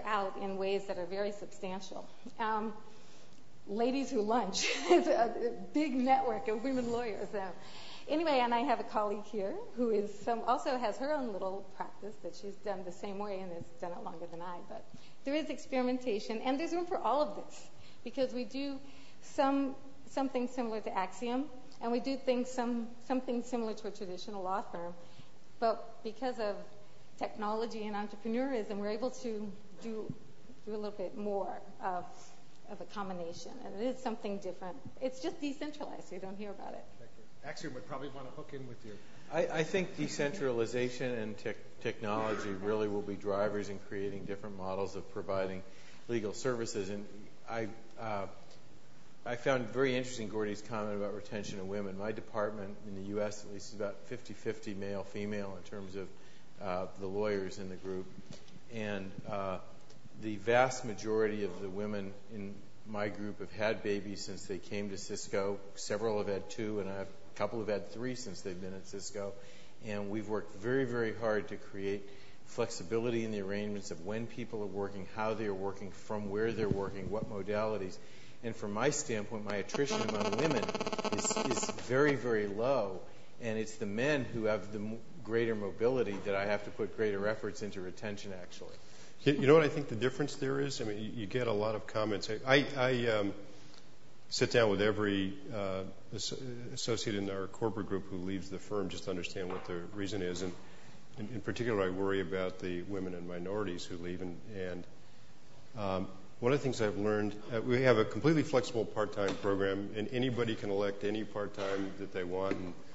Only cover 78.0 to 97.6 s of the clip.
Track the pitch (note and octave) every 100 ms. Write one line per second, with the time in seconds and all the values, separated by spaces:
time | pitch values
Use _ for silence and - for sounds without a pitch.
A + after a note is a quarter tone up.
78 | - - - - A#2 A2 G#2+ G#2 C3+ C#3+
79 | - A2 G2+ A2 G#2 G#2 F#2+ G#3+ G#3 A3
80 | G#3+ G#3+ G#3 A3 D#4 B3+ G#3 G#3+ G#3+ -
81 | G#3+ G#3+ - G#3+ F3 A2 - - - B2+
82 | D3 C3+ B2 A2 G#2 G2+ B2 C3+ G2+ F2+
83 | - - - - A#2 A2 G#2+ - G#2 G#2
84 | C#3 C#3+ A2+ A#2+ G#2+ G#2+ F#2+ G#2+ G#2+ A2+
85 | - - G#2+ A#2 A#2 G#2+ G2 F2 A2+ C3
86 | G2+ F#2+ G2 G2 G2+ G2+ - - G#2 -
87 | G#2+ G2 G#2 A2 G#2+ F#2+ G#2 G2 F#2 E2+
88 | G#2+ G2+ G#2 F#2 F2+ - F2+ F#2 - -
89 | - - C#3 D3 C3 D#3+ D3 C3+ C#3 A2
90 | B2 - C#3+ - C3+ C#3 C#3+ C3 A2 G#2
91 | G#2+ A#2 G2 B2+ A#2 G#2 G#2+ G#2+ - A2
92 | G#2+ G2 G2+ G#2+ A2+ C#3+ C3+ C#3 B2+ B2
93 | A#2 G#2+ G2+ F2+ - - - - - -
94 | - - - - B2 B2 A2 G2 G#2 G#2
95 | G#2 G2 F#2+ F#2 - G#2+ G2 F#2+ F#2 -
96 | - G#2 - - C3 A#2+ A#2+ B2+ - A2+
97 | A#2 G2+ G2 G2 F#2+ -